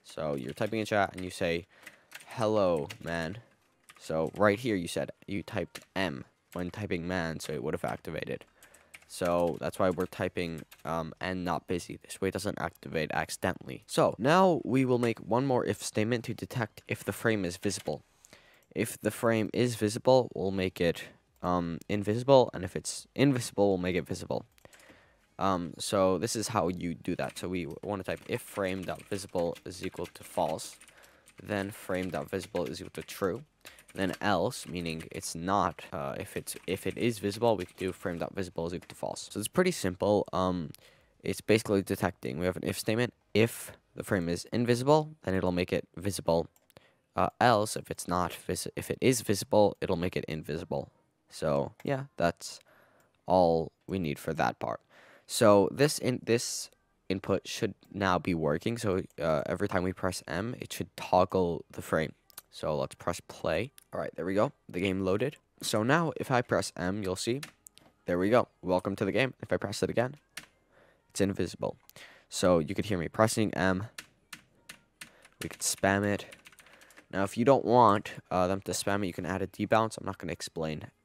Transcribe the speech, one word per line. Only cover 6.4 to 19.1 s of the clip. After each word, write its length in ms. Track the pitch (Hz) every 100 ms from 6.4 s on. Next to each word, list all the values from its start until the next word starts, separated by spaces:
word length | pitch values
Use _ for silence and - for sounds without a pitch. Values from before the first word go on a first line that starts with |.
| _
when 180 | 87 90
typing 360 | 107 104 90 85
man, 320 | 92 82 80
so 140 | -
it 100 | 76
would 100 | 67
have 120 | 82
activated. 580 | - - - 80 - - - _ - - _ - _
So 500 | - 90 87 87 -
that's 160 | 76 -
why 120 | 95
we're 180 | 87 92
typing, 560 | - 90 - 85 80 - -
um, 300 | - 82 82 -
and 240 | 92 92
not 220 | 85 82 -
busy. 320 | 90 - 80
This 160 | - -
way 100 | 95
it 40 |
doesn't 260 | 95 101 -
activate 520 | 85 - 69 80 76
accidentally. 680 | - 82 - 95 - - -
So 300 | - - 113 -
now 440 | 123 175 190 156
we 200 | - 127
will 140 | 127 123
make 200 | 120 110
one 260 | - 117
more 180 | 139 123
if 180 | - 107
statement 420 | - - 107 120
to 80 | 117
detect 480 | 107 - 127 110 - -
if 160 | 117
the 100 | -
frame 320 | - 117 107
is 120 | 87 87
visible. 460 | 104 - - 73 _ _ - - - _ _
If 260 | - 110 -
the 120 | 107